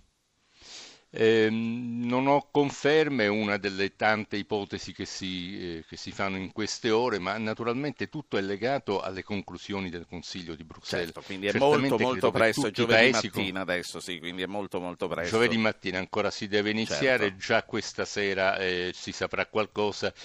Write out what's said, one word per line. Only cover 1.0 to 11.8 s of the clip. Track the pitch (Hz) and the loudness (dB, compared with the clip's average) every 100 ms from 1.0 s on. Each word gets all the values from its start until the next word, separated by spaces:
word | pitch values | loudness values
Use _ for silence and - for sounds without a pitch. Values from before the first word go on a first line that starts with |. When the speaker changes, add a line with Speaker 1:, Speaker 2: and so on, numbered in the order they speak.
| _ - | _ 2
Speaker 1:
Ehm, | 113 113 110 110 113 117 123 117 120 | 6 6 4 2 -2 -4 -6 -4 0
non | 123 135 | 0 4
ho | 143 - | 2 2
conferme, | 147 143 - 139 156 151 135 104 | 2 2 2 2 4 4 2 2
è | |
una | 107 107 101 | 2 2 0
delle | 98 95 98 | -2 0 -2
tante | - 110 107 104 104 | 2 2 2 0 -6
ipotesi | 98 107 101 98 - | -2 -4 -2 -6 -10
che | - | -10
si, | 98 - 95 92 87 98 90 82 | -10 -6 -6 -6 -6 -8 -8 -8
eh, | 80 | -12
che | 85 | -14
si | - | -12
fanno | 90 98 95 | -4 -2 -2
in | 92 | -6
queste | - 104 - 117 | -6 -6 -2 2
ore, | 110 123 104 | 2 2 0
ma | 92 104 | -2 -2
naturalmente | 110 110 117 120 147 - 104 | -4 -4 -4 -2 -4 -6 -8
tutto | - - 107 | -8 -4 -2
è | |
legato | 98 101 113 139 - 98 | -2 -2 -2 -2 0 -2
alle | - 95 | -2 -8
conclusioni | - 101 - 87 - 101 95 | -6 -6 -6 -12 -8 -6 -4
del | 85 82 | -8 -10
Consiglio | 87 - 98 85 78 | -12 -10 -12 -10 -12
di | |
Bruxelles. | 80 82 - 92 85 | -14 -16 -6 -4 -4
Speaker 2:
Certo, | - | -8
quindi | - 95 101 | -12 -6 0
è | |
Speaker 1:
Certamente | 104 139 117 | 4 6 6